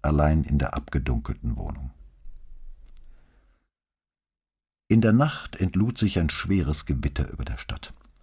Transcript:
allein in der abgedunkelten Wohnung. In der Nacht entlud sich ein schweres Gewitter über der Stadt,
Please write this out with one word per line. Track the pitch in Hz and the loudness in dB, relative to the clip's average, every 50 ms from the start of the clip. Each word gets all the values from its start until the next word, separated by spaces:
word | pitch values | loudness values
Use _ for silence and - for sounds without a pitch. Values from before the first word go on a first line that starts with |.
allein | - 76 76 73 73 76 78 78 67 | 2 4 4 4 4 4 4 2 2
in | 62 67 71 | 2 2 2
der | 65 - - | 2 0 -2
abgedunkelten | - - - - 69 62 - 62 58 - - - - - 117 113 | -4 -6 -2 -2 -2 0 0 -2 -2 -2 -4 -8 -6 -4 -4 -4
Wohnung. | - 87 78 73 67 69 64 - - - - _ _ _ - - - - - - - - - - - - - - - - - - - - _ _ _ _ _ _ _ _ _ _ _ _ _ _ _ _ _ _ _ _ _ _ _ _ _ _ _ _ _ _ _ _ _ | -4 -4 -6 -6 -8 -10 -12 -12 -16 -20 -20 _ _ _ -14 -14 -14 -16 -16 -16 -14 -14 -14 -16 -16 -18 -20 -20 -20 -20 -20 -20 -20 -20 _ _ _ _ _ _ _ _ _ _ _ _ _ _ _ _ _ _ _ _ _ _ _ _ _ _ _ _ _ _ _ _ _
In | 110 113 | 4 6
der | 113 113 | 6 6
Nacht | 107 120 143 156 - - - - - | 6 6 4 2 0 -6 -12 -14 -4
entlud | - 92 92 - 92 104 117 123 - | -2 -2 0 2 2 2 2 2 0
sich | 113 98 - 92 | 0 0 2 2
ein | 82 78 | 0 0
schweres | - - - - 98 95 78 69 76 - - | 0 -4 -2 0 2 2 2 0 -2 -4 -2
Gewitter | - 69 62 - 69 - - 65 - | -4 -2 0 0 -2 -2 -2 -4 -4
über | - - - | -4 -8 -6
der | - - - | -6 -6 -8
Stadt, | - - 55 - - - - - - - _ _ | -8 -10 -10 -10 -10 -16 -18 -20 -20 -20 _ _